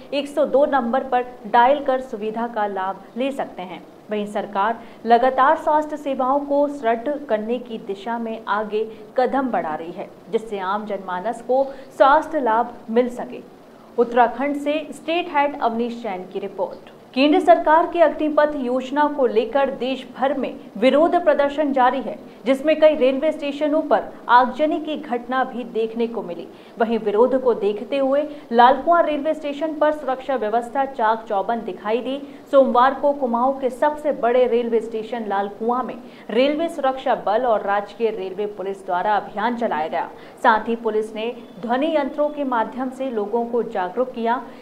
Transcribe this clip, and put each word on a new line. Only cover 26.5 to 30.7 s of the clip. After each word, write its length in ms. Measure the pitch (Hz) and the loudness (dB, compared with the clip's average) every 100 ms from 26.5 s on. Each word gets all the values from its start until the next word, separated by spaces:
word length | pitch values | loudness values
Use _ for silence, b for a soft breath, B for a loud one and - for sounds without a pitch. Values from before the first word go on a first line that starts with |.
| B B - | B B -2
वहीं 200 | 220 226 | 0 0
विरोध 440 | 214 202 254 262 | 2 4 4 4
को 100 | 254 | 0
देखते 440 | 220 202 208 240 277 | 0 0 -2 -4 -2
हुए 300 | 269 285 302 B - | 0 0 -2 B 0
लालकुआं 520 | 233 247 262 - 339 | 6 6 6 4 4
रेलवे 300 | 320 294 302 | 4 0 -2
स्टेशन 400 | 311 294 277 320 | -4 -4 -4 -6
पर 180 | 311 302 | 0 0
सुरक्षा 440 | 302 262 254 269 262 | 0 -4 -4 -2 -4
व्यवस्था 500 | 214 233 233 | 0 -2 -2